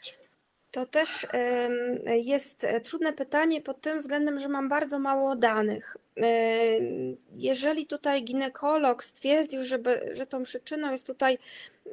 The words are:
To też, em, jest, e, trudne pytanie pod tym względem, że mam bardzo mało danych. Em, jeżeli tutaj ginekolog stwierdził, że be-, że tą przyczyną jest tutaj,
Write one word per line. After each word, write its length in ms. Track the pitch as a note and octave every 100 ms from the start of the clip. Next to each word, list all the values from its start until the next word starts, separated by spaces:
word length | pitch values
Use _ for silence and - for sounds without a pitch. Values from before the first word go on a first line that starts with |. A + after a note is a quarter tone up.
| - - _ _ _ _ _
To 140 | B3 B3+
też, 420 | D4+ D#4+ - -
em, 400 | B3 A#3+ B3 A#3+ A#3+ B3 B3 -
jest, 580 | A#3 A#3+ C#4 - -
e, 180 | - A#3
trudne 320 | - E4 D#4+
pytanie 480 | D4+ C4+ D4 D#4+ D#4
pod 200 | C#4+ C4
tym 160 | D4+ D#4
względem, 420 | C#4+ D4 D4 C#4+
że 100 | C#4
mam 200 | C#4 C4+
bardzo 300 | C#4+ D4 C#4
mało 360 | C4+ C4+ C4+ C4
danych. 640 | A#3 G#3+ G#3+ A3 - - _ -
Em, 100 | A3+ A#3 A3+ A3+ A3+ A3+ A#3+ B3+ B3+ B3+ _
jeżeli 540 | A3 B3+ C4 C#4+ D#4 D4+
tutaj 380 | D4 D4 C#4
ginekolog 800 | A#3 C4 C4+ C4 D4 D#4 C#4 B3
stwierdził, 600 | - - C4+ D4+ D4+ C4+
że 160 | B3+ B3+
be-, 360 | B3 B3 - -
że 100 | C4
tą 180 | C4
przyczyną 480 | B3+ B3+ - D4+ D4
jest 160 | C4 -
tutaj, 300 | B3+ C4 B3+ - - - _ -